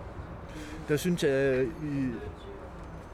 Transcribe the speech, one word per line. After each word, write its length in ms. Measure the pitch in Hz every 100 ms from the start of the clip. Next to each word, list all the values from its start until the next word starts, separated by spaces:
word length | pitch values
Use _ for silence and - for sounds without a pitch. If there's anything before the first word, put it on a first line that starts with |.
| - - - - - - - - -
der 100 | 147
synes 260 | 180 175
jeg, 400 | 151 135 139 127
i, 420 | 131 107 151 139 131 107 104 - - 98 - - - - -